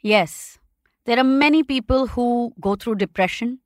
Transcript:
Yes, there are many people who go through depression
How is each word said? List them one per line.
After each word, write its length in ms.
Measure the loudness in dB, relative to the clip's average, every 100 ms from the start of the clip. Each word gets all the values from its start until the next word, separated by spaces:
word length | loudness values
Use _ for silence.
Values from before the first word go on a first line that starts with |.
Yes, 600 | 2 2 0 -6 -20 -20 _ _ _ _ -2
there 120 | 2
are 60 |
many 400 | 4 4 4 4
people 420 | 2 -2 0 0 0
who 460 | -2 -2 0 -4 -6
go 160 | -4 -4
through 180 | -4
depression 640 | -4 -4 -2 -4 -2 -8 -8